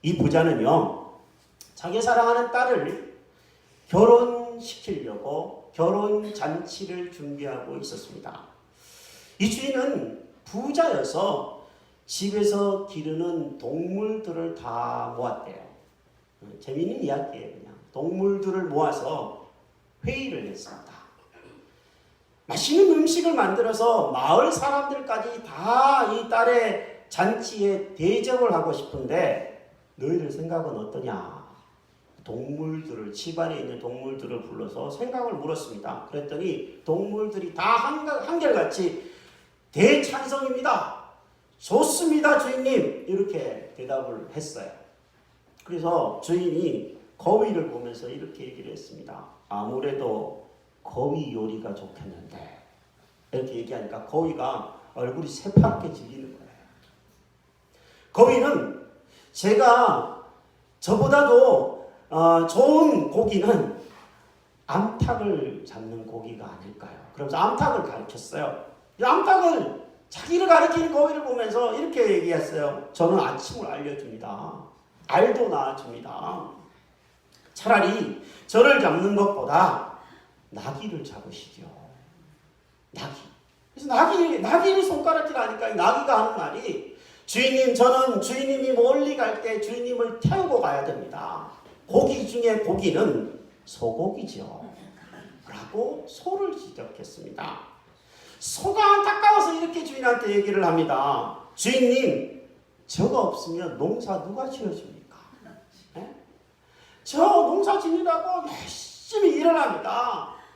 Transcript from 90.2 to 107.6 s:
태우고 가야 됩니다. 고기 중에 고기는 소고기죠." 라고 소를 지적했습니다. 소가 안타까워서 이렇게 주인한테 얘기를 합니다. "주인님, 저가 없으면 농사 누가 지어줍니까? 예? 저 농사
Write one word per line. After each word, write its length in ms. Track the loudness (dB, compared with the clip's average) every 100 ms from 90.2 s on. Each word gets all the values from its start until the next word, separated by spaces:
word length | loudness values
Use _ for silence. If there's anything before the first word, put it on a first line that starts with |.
태우고 400 | -2 0 0 0
가야 240 | 0 -2
됩니다. 680 | -4 -8 -12 -12 -10 -12 -14 -20 -20 -20 2
고기 400 | 2 2 -2 -4
중에 320 | 0 0 0
고기는 800 | 0 0 0 2 2 0 -6 -12 -20 _
소고기죠." 1000 | -20 -6 -6 -2 -4 -4 -12 -14 -16 -16 -18 -20 -20 -20 -20 -20 -20 -20 -20
라고 580 | -18 -8 -4 -4 -6 -14
소를 480 | -10 -6 -4 -4 -6
지적했습니다. 1160 | -14 -16 -16 -16 -20 -18 -18 -12 -12 -14 -18 -20 _ _ _ -20 -20 -14
소가 560 | -10 -4 -2 4 6
안타까워서 600 | 6 4 4 6 6 4
이렇게 300 | 0 -4 -6
주인한테 520 | -8 -2 2 2 2 2
얘기를 280 | 2 2
합니다. 720 | 2 2 2 0 0 0 -4 -12 -18
"주인님, 920 | -4 0 4 4 4 2 0 -6 -14 -20 _ _ _ _
저가 340 | -2 2 2
없으면 560 | 0 -4 -8 -8 -8 -4
농사 460 | -4 -4 -4 -6
누가 260 | -6 -8 -8
지어줍니까? 680 | -6 -8 -8 -14 -20 -20 -20 -20 -20 -20 -20 _ _ _ -16
예? 180 | -16 -18 _ _ _ _ _ _ _ _
저 160 | -8 4
농사 640 | 6 8 6 2